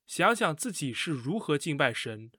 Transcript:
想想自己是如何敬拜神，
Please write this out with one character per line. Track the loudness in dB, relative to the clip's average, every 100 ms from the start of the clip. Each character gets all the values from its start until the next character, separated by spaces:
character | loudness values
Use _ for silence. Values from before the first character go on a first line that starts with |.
| -12
想 | 2 4
想 | 6 2
自 | 0 -4
己 | -4 -4
是 | -2 -2
如 | -2 -2 -2
何 | 0 0
敬 | 0 2
拜 | 2
神， | 2 -6 -8 -12